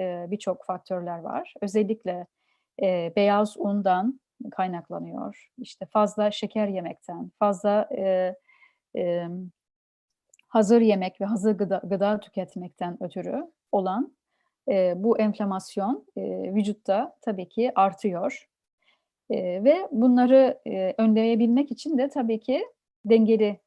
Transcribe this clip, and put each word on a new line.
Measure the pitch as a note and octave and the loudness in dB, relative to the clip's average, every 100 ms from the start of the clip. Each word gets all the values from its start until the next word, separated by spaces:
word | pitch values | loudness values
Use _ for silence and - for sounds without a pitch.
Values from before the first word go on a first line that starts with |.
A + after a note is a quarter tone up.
e, | F#3 F3 F3 | -8 -6 -8
birçok | G#3 - F3+ | -6 -6 -6
faktörler | - F3+ - F#3 F3 E3+ | -6 -10 -6 -8 -6 -8
var. | E3 - - - | -8 -8 -10 -8
Özellikle, | G3 G#3 G#3 A3 F#3+ F3+ - _ _ _ _ - | -4 0 0 -4 -6 -8 -10 _ _ _ _ -4
e, | F#3+ F3+ E3+ F#3 | -2 0 -2 2
beyaz | G3+ G3+ G#3+ - | 4 4 2 -2
undan | G3+ G3+ F#3+ F3+ A3 C4+ _ - A3 | -2 0 2 2 0 -4 _ -18 -12
kaynaklanıyor. | - F#3 F3 E3+ F3 E3+ E3+ G3+ - _ - | -6 -4 -6 -10 -10 -10 -10 -12 -14 _ -18
İşte | - - F#3 | -18 -16 -4
fazla | G#3+ G#3 G#3 G#3 | 0 0 0 -2
şeker | G#3 G#3 A3 G3+ | -2 -6 -2 -2
yemekten, | F#3+ E3+ - - E3+ F3 - | -4 -8 -12 -14 -12 -10 -2
fazla, | G#3 G3 G#3 G#3 - - | 0 0 0 0 0 -2
e, | F#3+ F#3 F#3 F#3 _ _ _ _ _ - | 0 0 0 -4 _ _ _ _ _ -4
e, | F3 F3 E3+ F3+ F3+ _ _ _ _ _ _ _ _ _ _ | -2 -2 -4 -10 -12 _ _ _ _ _ _ _ _ _ _
hazır | A#3 G3+ A#3 | 2 6 6
yemek | A3+ G3 F#3 - | 6 2 0 -6
ve | |
hazır | G3+ G#3+ G#3+ | -4 -2 0
gıda, | F#3+ G3 F#3 | 0 0 -4
gıda | F3 F#3+ G3+ G#3 | -2 0 0 -2
tüketmekten | - - F3+ F#3+ F3+ - F3 E3+ | -6 -10 -8 -10 -14 -10 -10 -8
ötürü | F3 F#3 F3 B3+ E4+ _ _ | -10 -8 -8 -8 -10 _ _
olan, | G3+ F#3 G3 F#4 _ _ _ _ _ - | -2 0 -2 -4 _ _ _ _ _ -2
e, | G3 F#3 F3 | 2 2 2
bu | G#3+ A3 | 0 2
enflamasyon, | G#3+ G#3 G3+ F#3+ - - G3 F#4 - - | 0 0 -4 -4 -6 -4 -4 -4 -8 -8
e, | F#3+ F#3 F#3 | -6 -6 -2
vücutta | G3+ G3+ G#3 - G3 C#4 - | -2 -2 -2 -2 0 -2 -6
tabii | - F#3+ F3+ | -8 -6 -6
ki | - A#3+ | -2 0
artıyor. | - G3 F#3 G#3 E3+ F#3+ - _ _ _ _ _ _ _ _ - | 4 2 2 -4 -2 -4 -8 _ _ _ _ _ _ _ _ -6
E, | - F3+ F#3 | -4 -4 0
ve | A3+ E4+ F#4+ | 4 4 2
bunları, | B3 B3 B3 B3 C4+ C4 - - | 2 4 6 6 6 6 2 -6
e, | F#3+ F#3+ - | -4 -2 2
önleyebilmek | A3+ G#3+ A3+ A#3 A#3 A#3+ C#4+ | 2 4 4 2 4 2 0
için | A3+ D4 C#4 | -4 -4 -2
de | C#4 | -2
tabii | C#4+ A#3 A3 | -2 -2 -2
ki | - C#4 B4 _ _ _ | -2 -4 -4 _ _ _
dengeli | G#3 A3+ A3 A3 G#3 G3+ | 4 6 6 4 2 -2